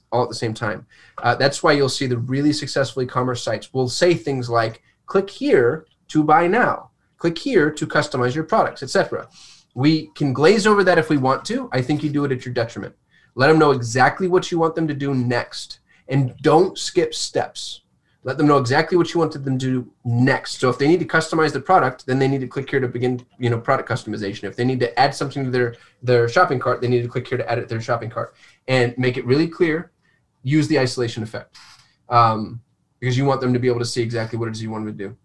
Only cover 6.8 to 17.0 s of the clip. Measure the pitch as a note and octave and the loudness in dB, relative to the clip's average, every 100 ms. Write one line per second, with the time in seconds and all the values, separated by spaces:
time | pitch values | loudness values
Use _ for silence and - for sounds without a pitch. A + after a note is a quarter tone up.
6.8 | - _ _ _ E3+ E3 C#4+ A3+ D3+ D3+ | -8 _ _ _ -4 -2 0 2 2 0
7.8 | D3+ D#3 D3 C3 B2 C#3+ D#3 A3 D#3 - | -2 -2 -2 -2 -2 -2 0 0 0 -4
8.8 | C3 G3 E3 - - _ - - _ A#2+ | -2 -2 0 -4 -12 _ -20 -20 _ 0
9.8 | C#3+ D#3+ D#3 - D3 C3 D#3 A3 A3 G3+ | 2 2 -2 -4 -2 4 4 6 4 4
10.8 | F#3 E3+ D#3 D3 B2+ C3+ - B3 B3+ C3 | 4 2 2 2 2 0 -2 -8 -4 -4
11.8 | B2 D3 D3 C#3+ C#3+ B2+ B2+ B2 A2+ G#2+ | -2 -2 -2 -2 -2 -4 -6 -6 -6 -8
12.8 | - - _ _ _ - C#3 D#3+ D3+ C3+ | -14 -16 _ _ _ 2 4 6 4 2
13.8 | A#2+ B2 C#3 - F#3 F#3 F3+ E3+ E3 D#3 | 0 2 2 2 0 0 0 -2 -2 -2
14.8 | D#3+ C#3 C#3 C3+ A#2+ A#2+ - - - - | -4 -2 -2 -2 0 -2 -4 -10 -16 -18
15.8 | _ _ - C#3 B2+ - D3+ D3+ F#3+ - | _ _ -4 -2 -2 0 4 4 4 -2
16.8 | - F#3 | -4 -2